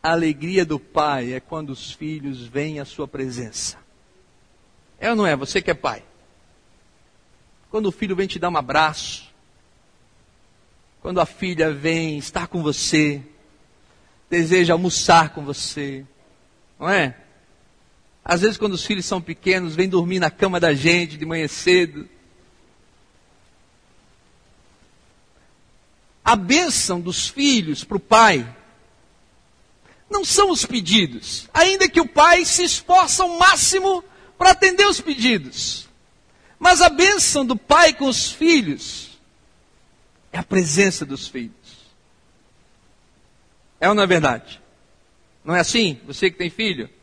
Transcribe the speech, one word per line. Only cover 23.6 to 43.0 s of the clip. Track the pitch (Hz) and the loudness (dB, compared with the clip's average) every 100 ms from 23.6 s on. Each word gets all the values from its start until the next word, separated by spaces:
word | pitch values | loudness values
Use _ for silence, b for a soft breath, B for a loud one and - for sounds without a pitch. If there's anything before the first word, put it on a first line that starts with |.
| _ _ _ _ _ _ _ _ _ _ _ _ _ _ _ _ _ _ _ _ _ _ _ _ _ _ | _ _ _ _ _ _ _ _ _ _ _ _ _ _ _ _ _ _ _ _ _ _ _ _ _ _
A | - 226 | 0 0
bênção | 180 294 349 - - 175 | 4 2 2 -2 -4 -4
dos | 170 - - | -6 -6 -8
filhos | - 285 247 160 143 | -2 2 2 0 -6
pro | - 202 | -6 -8
pai | - 220 220 160 117 120 _ _ _ _ _ _ _ _ _ _ _ _ b b b | 4 6 6 4 -4 -14 _ _ _ _ _ _ _ _ _ _ _ _ b b b
não | 403 | -6
são | 370 - 403 | 0 2 2
os | 311 - | 2 -2
pedidos, | 247 165 214 170 120 - - - | -4 0 2 2 -4 -12 -14 -6
ainda | - 359 381 381 | 2 2 4 2
que | 339 | 2
o | 285 | 0
pai | - 311 349 339 | 4 6 6 2
se | - | 0
esforça | 349 - - 359 359 - | 0 -2 4 4 4 2
ao | 370 339 | 0 4
máximo | 359 359 - 381 381 370 - b b b | 4 4 2 0 0 -2 -6 b b b
para | 359 | 4
atender | 370 381 359 403 | 4 4 2 2
os | - | 0
pedidos. | 330 269 240 214 131 - - - - _ _ _ _ b b b | -6 -2 0 -2 -4 -10 -10 -10 -14 _ _ _ _ b b b
Mas | 349 339 | 2 6
a | 339 | 4
bênção | 285 370 403 - 294 254 | 6 2 4 0 0 -2
do | 240 | -4
pai | _ 294 330 | _ 6 6
com | - 269 | 4 -2
os | 247 - | -2 -6
filhos | - 320 330 190 135 - - - - _ _ _ _ _ _ _ _ _ _ _ | 0 2 2 2 -6 -10 -16 -18 -20 _ _ _ _ _ _ _ _ _ _ _
é | 170 | -12
a | |
presença | - 190 170 147 196 180 139 | -2 -2 0 2 0 0 -10
dos | 135 - | -10 -10
filhos. | 131 117 - - - _ _ _ _ _ _ _ _ _ _ _ _ | -12 -12 -14 -20 -20 _ _ _ _ _ _ _ _ _ _ _ _